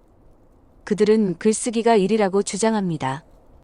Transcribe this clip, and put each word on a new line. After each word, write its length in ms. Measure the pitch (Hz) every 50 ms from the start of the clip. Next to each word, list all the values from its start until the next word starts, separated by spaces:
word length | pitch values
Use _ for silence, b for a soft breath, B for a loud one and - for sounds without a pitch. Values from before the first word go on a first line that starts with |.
| _ _ _ _ _ - - _ _ _ _ _ _ _ _ _ _
그들은 520 | - 208 185 214 202 214 226 214 190 165
글쓰기가 580 | - - 214 220 - - 247 214 233 214 233 233
일이라고 480 | 214 185 - 220 220 208 190 180 196 208
주장합니다. 840 | - - 190 220 226 220 214 196 180 165 147 139 131 131 - - _ - - _ - - -